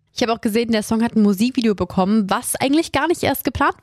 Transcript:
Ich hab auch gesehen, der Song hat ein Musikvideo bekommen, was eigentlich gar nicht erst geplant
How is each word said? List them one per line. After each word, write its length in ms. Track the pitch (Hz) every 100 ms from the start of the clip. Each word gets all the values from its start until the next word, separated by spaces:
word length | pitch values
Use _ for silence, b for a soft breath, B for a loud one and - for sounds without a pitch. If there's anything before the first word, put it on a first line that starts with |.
| _ -
Ich 60 |
hab 80 | 233
auch 120 | 233
gesehen, 300 | 233 226 233
der 120 | 220
Song 180 | - 220
hat 140 | 233 220
ein 80 |
Musikvideo 500 | 202 190 247 262 226
bekommen, 560 | 190 180 - 185 220 190
was 260 | 208 - -
eigentlich 360 | 269 302 -
gar 160 | 269 320
nicht 160 | 339
erst 200 | - 269
geplant 340 | 285 - 302 -